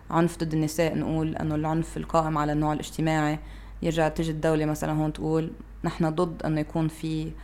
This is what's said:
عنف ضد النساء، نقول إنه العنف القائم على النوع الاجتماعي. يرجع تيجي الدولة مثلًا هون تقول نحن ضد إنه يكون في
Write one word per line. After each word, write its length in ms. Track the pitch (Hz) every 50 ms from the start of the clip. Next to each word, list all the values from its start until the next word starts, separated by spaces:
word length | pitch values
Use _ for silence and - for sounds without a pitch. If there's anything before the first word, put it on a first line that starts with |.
| - -
عنف 280 | - 165 170 165 -
ضد 160 | - 165 156 156
النساء، 440 | 151 156 151 - 170 165 156 -
نقول 380 | 151 151 127 160 160 156 156 160
إنه 200 | - 165 156 151
العنف 420 | 151 156 156 160 165 160 - -
القائم 400 | 156 156 - - 165 156 156 156
على 140 | 147 147 147
النوع 220 | 147 151 151 151 151
الاجتماعي. 640 | - - - - - 160 160 160 156 151 147 156 156 - - - - - - - -
يرجع 260 | - 170 156 165 156
تيجي 240 | 156 156 170 165 160
الدولة 340 | 156 156 156 160 156 151 156
مثلًا 260 | 156 151 151 156 156
هون 220 | 156 151 156 151 -
تقول 380 | - 160 156 160 160 165 165 - - - - - - -
نحن 260 | 170 - - 170 160
ضد 340 | 151 170 180 170 156 - -
إنه 180 | 151 156 151
يكون 260 | 151 - - 165 160
في 440 | 156 156 - - 160 160 156 156 160 - -